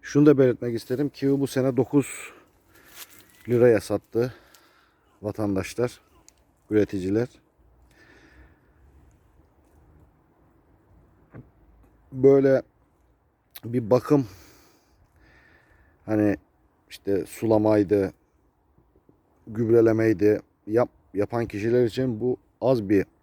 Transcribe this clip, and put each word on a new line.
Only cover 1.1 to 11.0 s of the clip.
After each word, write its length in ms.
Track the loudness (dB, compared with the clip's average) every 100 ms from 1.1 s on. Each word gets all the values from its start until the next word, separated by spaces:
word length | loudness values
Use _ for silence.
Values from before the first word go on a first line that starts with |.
| -4 -2 -2
bu 60 | -2
sene 300 | -2 -2 -2
dokuz 560 | 0 0 -2 -10 -18 -20 _ _ _ _ _ -20 -20 -20 _ _ -4
liraya 320 | 4 4 4
sattı 540 | 0 -6 _ -4 -4 -8 _ _ _ _ _ _ _ _
vatandaşlar, 800 | -12 -6 -4 -4 -6 -6 -8 -8 _ _ _ _ _ _ _
üreticiler. 580 | -2 0 -4 -4 -4 -4 _ _ _ _ _ _ _ _ _ _ _ -20 _ _ _ _ _ _ _ _ _ _ _ _ _ _ _ _ _ _ _ _ _ _ _ _ _